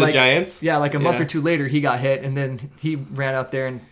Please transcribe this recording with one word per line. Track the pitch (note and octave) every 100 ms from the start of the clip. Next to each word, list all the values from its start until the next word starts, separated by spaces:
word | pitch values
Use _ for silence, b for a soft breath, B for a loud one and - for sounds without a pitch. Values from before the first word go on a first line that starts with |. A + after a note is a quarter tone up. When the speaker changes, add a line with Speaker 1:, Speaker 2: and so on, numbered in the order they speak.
| D3+
Speaker 1:
like, |
Speaker 2:
Giants? | C3+ B2+ D3+ F3+ -
Speaker 1:
yeah, | D#3+ D3+
like, | D3
a | C#3+
month | C#3+ B2
Speaker 2:
Yeah. |
Speaker 1:
or | C#3+
two | D#3+
later, | D#3 E3 C3+
he | D3
got | C#3+ A#2+
hit, | C3+ C3+
and | C3+ C3+
then | C3+ B2+ C#3+ -
he | D#3+ D3+
ran | C#3 C#3 C3+ C3
out | B2+
there | C3+ C3
and | B2+ -